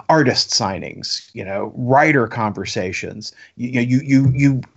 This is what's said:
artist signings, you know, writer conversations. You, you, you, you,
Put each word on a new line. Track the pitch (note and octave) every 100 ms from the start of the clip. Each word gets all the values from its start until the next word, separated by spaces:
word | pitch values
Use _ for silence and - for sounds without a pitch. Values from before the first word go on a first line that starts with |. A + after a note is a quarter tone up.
| -
artist | D#3+ B2+ G2 -
signings, | - G2+ F2+ D2 - - - -
you | G#2+ F#2+
know, | G2 G#2+ C3
writer | B2 C#3+ D#3 C#3+ A2+
conversations. | A#2+ G#2+ G2 F#2 A2 F#2 F2+ F2+ G#2 G#2+ - - -
You, | B2 B2+
you, | B2 B2+
you, | D3 C3+ C3+ C3
you, | C#3+ C3 -